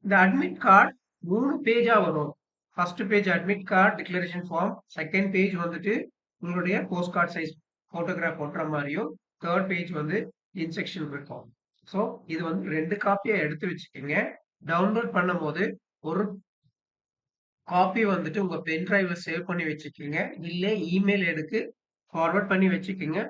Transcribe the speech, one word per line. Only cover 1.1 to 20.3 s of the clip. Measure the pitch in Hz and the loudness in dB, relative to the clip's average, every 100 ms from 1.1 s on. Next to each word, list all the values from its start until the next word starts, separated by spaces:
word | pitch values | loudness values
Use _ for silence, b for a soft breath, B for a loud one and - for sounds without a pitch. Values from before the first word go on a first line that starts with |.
| _ 170 | _ -2
மூணு | 208 277 - 226 | 0 2 0 2
பேஜா | 233 233 220 175 | 4 6 4 4
வரும். | 156 147 - _ _ _ - | 0 -4 -8 _ _ _ -4
ஃபர்ஸ்ட் | 175 - 202 | -2 -2 0
பேஜ் | 208 190 175 | 2 2 0
அட்மிட் | 185 202 - | 0 -4 2
கார்டு | 190 202 - | 4 6 4
டிக்ளரேஷன் | - 185 180 175 175 | -6 -6 -4 -6 -4
ஃபார்ம், | 165 202 - _ - | -2 -2 -4 _ -10
செகண்ட் | 156 190 196 185 | -2 0 2 2
பேஜ் | 190 180 | 2 0
வந்துட்டு | 170 165 190 254 - _ _ _ | -4 -4 -2 -2 -4 _ _ _
உங்களுடைய | 175 180 180 202 - | -6 -2 0 -2 -2
போஸ்ட் | 175 175 180 | -4 -2 0
கார்டு | 175 170 | -2 -2
சைஸ் | 156 - _ _ _ | -8 -10 _ _ _
போட்டோகிராஃப் | 170 170 185 165 160 147 | -6 -4 -2 -4 -4 -6
ஒட்டுற | - 156 | -6 -4
மாதிரியும், | 151 143 170 294 - _ _ | -4 -4 -4 -6 -10 _ _
தேர்ட் | 170 180 190 | -2 0 0
பேஜ் | 175 160 151 | -4 -4 -6
வந்து | 151 202 285 _ _ 185 | -2 -4 -4 _ _ -8
இன்ஸ்ட்ரக்ஷன் | 165 196 180 185 143 | -6 -6 -8 -8 -8
இருக்கும். | 139 - - - _ _ _ - | -8 -12 -16 -16 _ _ _ -6
So, | 196 220 - - | -4 -4 -6 -8
இது | 160 165 | -6 -2
வந்து | 185 180 156 | -4 -2 -2
ரெண்டு | 170 202 202 | -2 0 0
காப்பியா | 196 220 202 151 | 0 2 0 0
எடுத்து | 151 185 | -2 -6
வச்சுக்கோங்க. | 180 - 135 139 165 254 - _ _ - | -6 -12 -12 -2 -2 -2 -8 _ _ -2
டவுன்லோட் | 170 202 220 233 190 | 2 2 2 0 0
பண்ணும்போது | 175 180 151 156 208 - _ _ 151 | 0 0 -4 -2 -4 -4 _ _ -4
ஒரு | 170 202 202 _ _ _ _ _ _ _ _ _ _ _ _ - | -2 -2 -6 _ _ _ _ _ _ _ _ _ _ _ _ -2
காப்பி | 180 190 226 208 | 2 4 4 2
வந்துட்டு | 180 151 208 185 | 2 -2 -2 -2
உங்க | 160 160 | -4 -4
பென் | 160 180 | -4 2
டிரைவ்ல | 202 185 175 - | 2 2 -4 -6
சேவ் | 165 180 | -6 -4
பண்ணி | 180 156 | -4 -4
வச்சுக்கோங்க. | 151 147 - 143 156 202 | -6 -10 -12 -6 -4 -4